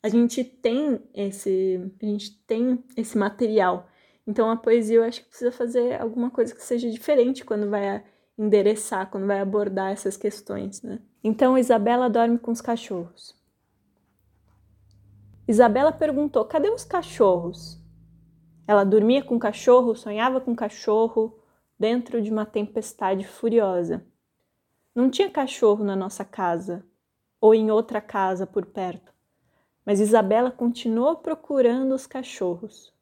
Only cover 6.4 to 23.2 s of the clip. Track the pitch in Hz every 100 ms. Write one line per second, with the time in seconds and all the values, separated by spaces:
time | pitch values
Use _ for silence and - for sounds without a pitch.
6.4 | 233 - - 240 240 226 - 285 240 262
7.4 | - 208 208 202 202 202 - _ _ -
8.4 | 214 208 196 214 - 196 190 196 196 196
9.4 | 196 208 202 190 190 202 196 196 208 -
10.4 | - 202 196 196 226 196 _ _ 214 220
11.4 | 254 262 247 226 208 247 247 233 233 233
12.4 | 233 233 - 233 - 185 175 _ - _
13.4 | _ _ _ _ _ _ _ _ _ _
14.4 | _ _ _ _ _ _ _ _ _ _
15.4 | - 214 240 220 302 320 311 269 294 262
16.4 | 226 311 294 494 - 370 330 - 202 180
17.4 | 170 - - - - - _ _ _ _
18.4 | _ _ - 208 196 214 220 262 269 233
19.4 | 214 214 - 247 240 226 - 208 247 262
20.4 | 254 233 214 - - 214 226 226 220 -
21.4 | _ _ _ _ 214 247 240 233 214 214
22.4 | 214 220 208 - 214 - 190 190